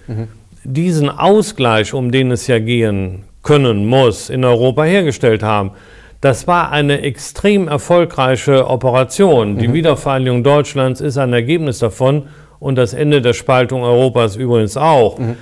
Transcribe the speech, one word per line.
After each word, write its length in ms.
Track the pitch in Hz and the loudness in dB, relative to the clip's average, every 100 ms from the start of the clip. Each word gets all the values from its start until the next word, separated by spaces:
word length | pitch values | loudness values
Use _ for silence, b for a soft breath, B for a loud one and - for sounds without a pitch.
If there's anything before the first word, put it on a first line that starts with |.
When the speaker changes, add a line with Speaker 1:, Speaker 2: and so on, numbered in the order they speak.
| - | -12
Speaker 1:
Mhm. 220 | 110 113 - - - | -10 -12 -16 -20 -18
Speaker 2:
diesen 440 | 131 135 180 160 143 | -8 -4 -2 0 -2
Ausgleich, 840 | 147 175 214 208 - 120 110 104 | 0 2 2 2 0 0 2 0
um 160 | 139 123 | -4 -2
den 200 | 131 127 | 0 0
es 160 | 120 - | 0 0
ja 120 | 117 | 0
gehen 640 | 110 120 110 101 92 92 - - | 0 0 0 -2 -4 -8 -16 -8
können 440 | - 147 131 104 104 | 0 2 2 0 2
muss, 420 | 131 127 95 - | 2 2 0 -6
in 160 | 131 | -2
Europa 400 | 127 117 127 123 | 2 2 2 0
hergestellt 580 | 160 196 160 - 127 110 | 2 2 0 0 0 0
haben. 280 | 107 104 98 B B B B B | 0 -2 -2 B B B B B
Das 280 | 139 127 - | -2 0 0
war 240 | 175 156 | 0 0
eine 300 | 147 143 143 | 0 0 -2
extrem 680 | 143 - - - 202 202 170 | -4 -8 -14 -4 0 0 0
erfolgreiche 960 | 147 - 175 170 - 131 127 - 135 120 | -4 0 2 2 0 0 0 2 2 2
Operation. 920 | 123 127 123 131 - 196 135 104 101 | -2 0 0 0 2 2 4 2 0
Die 100 | 117 | 0
Speaker 1:
Mhm. 60 | |
Speaker 2:
Wiedervereinigung 680 | 151 160 135 139 131 127 123 | 0 0 0 -2 -2 0 0
Deutschlands 580 | 131 147 143 139 131 127 | 2 2 0 -2 -2 -2
ist 160 | 151 131 | -4 -2
ein 160 | 131 | 0
Ergebnis 460 | 120 117 165 151 - | 0 0 -2 -2 -4
davon 460 | 113 - 131 151 143 B B B | -4 0 0 0 -4 B B B
und 180 | 139 127 | -4 0
das 160 | 120 | 0
Ende 300 | 131 147 147 | 0 0 2
der 120 | 123 | 2
Spaltung 500 | 117 - 127 123 131 | 0 0 0 0 -2
Europas 500 | 120 120 131 120 113 | 0 2 2 2 0
übrigens 420 | 104 127 120 107 135 | -2 -2 0 0 0
auch. 420 | 156 147 104 - | 2 4 2 0
Speaker 1:
Mhm. 180 | 117 117 | -8 -8